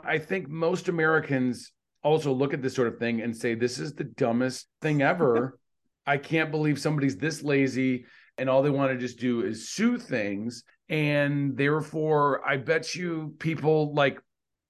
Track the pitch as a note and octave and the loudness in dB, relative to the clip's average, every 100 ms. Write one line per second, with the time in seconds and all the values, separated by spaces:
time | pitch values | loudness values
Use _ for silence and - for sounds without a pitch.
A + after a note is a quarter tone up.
0 | - D#3+ D#3 F#3+ C#3+ D#3+ E3 F3+ F3+ E3+ | -2 -2 -2 -6 -6 -2 0 0 -2 2
1 | D#3+ D#3+ D3 C3+ B2+ A2+ - _ _ _ | 4 2 2 0 0 -2 -10 _ _ _
2 | D3 D#3 D3 B2+ C#3 D3+ C3 - A#2 A2+ | 2 2 2 0 0 0 -2 0 0 0
3 | A#2 A2+ A#2 A2+ A#2+ A2+ A#2+ A#2+ D#3 - | -2 -2 -4 -4 -2 0 -2 -2 -8 -8
4 | D3+ - B2 A#2 C3 B2+ - _ D#3 D3+ | -10 -2 0 2 0 -4 -14 _ -2 2
5 | C#3 F3+ D3 A#2 C3 - _ _ _ _ | 2 4 4 2 0 -6 _ _ _ _
6 | - C#3+ - D#3+ D#3 D#3 D3+ C#3+ D#3 D3+ | -2 -2 0 0 0 0 0 0 0 0
7 | C#3 - D#3 D#3 D3 C#3 C3+ A#2+ C3 B2 | 0 0 -4 -4 0 2 2 2 0 -2
8 | - - - - C3 C3 C#3+ C#3 C3+ B2+ | -6 -20 -20 -6 2 2 4 2 0 0
9 | B2 A#2 B2 A#2+ G2+ A2 - - A#3 A#3+ | -6 -4 -2 0 -2 -6 -10 -2 0 0
10 | - B2 G2+ G2 A2+ A#2+ - _ _ D#3 | -4 -4 -4 -4 -8 -10 -18 _ _ -2
11 | D3 D3 C#3+ C#3+ C#3+ A#2+ C#3 D#3 D3+ D#3+ | 2 2 2 0 -2 0 2 2 -2 -4
12 | D#3 D3+ C#3+ C3 C3+ C#3 B2 D#3+ E3 E3+ | 0 4 4 2 0 -2 0 -2 -2 -6
13 | F3 D#3+ D#3 - D#3+ D3+ C#3 D#3 D3+ D3 | -4 -6 -8 -6 -4 0 2 2 2 2
14 | C#3 - _ _ _ _ | 2 0 _ _ _ _